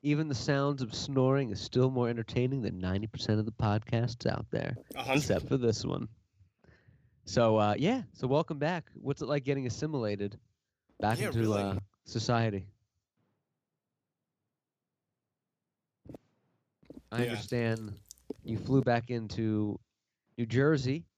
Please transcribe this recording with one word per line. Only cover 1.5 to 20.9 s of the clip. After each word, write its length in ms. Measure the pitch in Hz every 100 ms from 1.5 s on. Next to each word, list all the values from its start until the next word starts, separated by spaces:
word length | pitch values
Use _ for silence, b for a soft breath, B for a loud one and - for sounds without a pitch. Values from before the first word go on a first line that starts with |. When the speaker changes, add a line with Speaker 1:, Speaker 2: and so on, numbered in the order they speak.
Speaker 1:
is 100 | 98
still 300 | - 127 127
more 180 | 131 120
entertaining 520 | 117 113 127 127 135
than 160 | 104 90
ninety 260 | 90 95 110
percent 320 | - - 107
of 60 | 107
the 60 |
podcasts 720 | - 110 104 - 117 117 117 -
out 200 | - 117
there, 260 | - - 120 - -
Speaker 2:
A 80 |
hundred. 160 | 127 135
Speaker 1:
except 280 | 143 98 -
for 100 | 135
this 280 | 120 110 -
one. 220 | 90 - - _ _ - _ b b b b b b -
So, 320 | - 117 110
uh, 180 | 104 104
yeah, 240 | 156 262 180
so 140 | - 127
welcome 300 | 139 165 147
back. 280 | 147 175 - -
What's 260 | 123 143
it 60 | 127
like 160 | 147
getting 240 | 127 139 127
assimilated 720 | 104 156 151 107 101 101 101 _ _ _ _ _ _
back 200 | 104 117
Speaker 2:
Yeah, 80 | 208
Speaker 1:
into, 120 | 117
Speaker 2:
really. 220 | 110 101
Speaker 1:
uh, 140 | 98 95 - _ -
society? 600 | 117 107 120 113 98 92 _ _ _ _ _ _ _ _ _ _ _ _ _ _ _ _ _ _ _ _ _ _ _ _ _ _ _ _ _ _ _ _ _ - - _ _ _ _ _ _ _ - _
I 120 | 113
Speaker 2:
Yeah. 60 | 120
Speaker 1:
understand 640 | 113 104 120 117 113 110 101 _ - _ -
you 140 | - 113
flew 240 | - 135
back 280 | 131 117 117
into 680 | 120 110 - 110 107 104 - _ _ _ _ _ -
New 80 | 117
Jersey 600 | 117 143 156 123